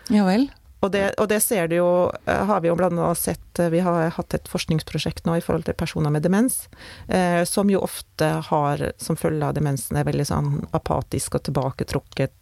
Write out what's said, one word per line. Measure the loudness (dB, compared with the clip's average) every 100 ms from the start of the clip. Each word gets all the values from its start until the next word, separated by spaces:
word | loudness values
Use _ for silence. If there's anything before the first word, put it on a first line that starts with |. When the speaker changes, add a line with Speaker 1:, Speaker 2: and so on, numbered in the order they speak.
| 0
Speaker 1:
Ja | 2 4
vel. | 4 0 -4 -20 -4
Speaker 2:
Og | -2
det, | 0 0 0
og | 2
det | 2
ser | 2 0 2
du | 2
jo, | 4 4 2 -2 -2
eh, | 0 2
har | 2
vi | 2
jo | 2
blant | 2
annet | 2 0 0
sett, | -2 -6 -6 -2
eh, | 2
vi | 2
har | 2 2 0
hatt | -2 -4 -6
et |
forskningsprosjekt | -4 -6 -2 -2 -2 -4 -4 -4 -2
nå | -2
i |
forhold | 0 -2 -2
til |
personer | -4 -4 -2 0
med | 0
demens, | 2 2 2 -2 -10 -18 -20 -18 -2
eh, | 2 2 2
som | 2 2 2
jo | 2
ofte | 0 -6 -14 -2 0 0
har, | 0 0 2 0 -4 -6
som | -6 -2
følge | 0 0
av | -2 0
demensen, | 0 -2 -2 -2
er |
veldig | 0 0 0
sånn | 0 0 -2 -2
apatisk | -6 -2 -2 -2 -4 -4
og | -4
tilbaketrukket, | -2 -2 -2 -4 -4 -4 -6 -4 -4 -4